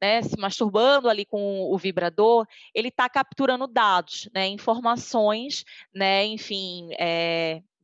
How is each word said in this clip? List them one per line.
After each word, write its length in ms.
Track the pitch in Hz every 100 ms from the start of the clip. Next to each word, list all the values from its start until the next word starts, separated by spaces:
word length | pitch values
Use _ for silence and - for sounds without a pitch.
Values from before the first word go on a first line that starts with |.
né, 220 | 196 226
se 120 | - 214
masturbando 680 | 196 - 220 196 254 277 240
ali 160 | 208
com 380 | 202 208 202 196 185
o 60 | 185
vibrador, 720 | 190 180 175 165 214 233 220 - -
ele 160 | - 233
tá 180 | - 247
capturando 600 | 277 262 - 269 254 262
dados, 600 | 233 214 180 160 - -
né, 140 | 190 190
informações, 1160 | 202 - 226 233 240 - 233 208 214 269 - - - -
né, 320 | 190 196 196 214
enfim, 640 | 220 - 196 190 180 170 -
é, 640 | 170 170 170 165 165 160 - _